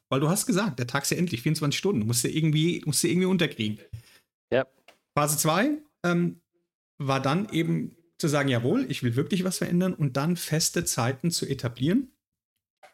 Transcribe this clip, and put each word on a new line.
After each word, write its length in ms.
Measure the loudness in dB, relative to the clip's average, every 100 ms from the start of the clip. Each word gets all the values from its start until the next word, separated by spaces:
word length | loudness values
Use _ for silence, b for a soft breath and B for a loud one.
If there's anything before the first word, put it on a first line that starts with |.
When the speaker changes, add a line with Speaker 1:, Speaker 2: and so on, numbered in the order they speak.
| _
Speaker 1:
Weil 100 | 0
du 100 | 2
hast 160 | 2 2
gesagt, 320 | 0 0 -2
der 80 | -4
Tag 160 | -2
ist 80 | -2
ja 60 | -2
endlich, 240 | -2 -2
vierundzwanzig 360 | -2 0 0 0
Stunden, 240 | 0 0
du 60 | 0
musst 160 | 0
ja 60 | 0
irgendwie, 520 | 0 2 2 2 0 -2
musst 180 | 0
ja 60 | 2
irgendwie 180 | 2 2
unterkriegen. 520 | 2 0 -2 -4 -6 -12 B B B _ _ _
Speaker 2:
Ja. 140 | 0 0 _ -20 _ _
Speaker 1:
Phase 240 | -2 0 2
zwei, 400 | 2 2 2 0 -8 _
ähm, 380 | 0 2 0 -4 _ _ _ _ _ -6
war 220 | -2 0
dann 300 | 2 0 0
eben 460 | -2 0 -2 -4 -12 _ -4
zu 100 | 0
sagen, 180 | 2 2
jawohl, 380 | 2 2 0 0
ich 140 | -2
will 120 | 0 0
wirklich 260 | 0 -2
was 140 | -2 -4
verändern 360 | 0 2 0
und 220 | 0 -2 0
dann 200 | 0 -2
feste 480 | -2 -2 0 -2 -2
Zeiten 440 | 0 -2 0 -2
zu 160 | -2 -4
etablieren, 640 | -4 -4 -2 0 0 0 _ _ _ _ _ _ _ -20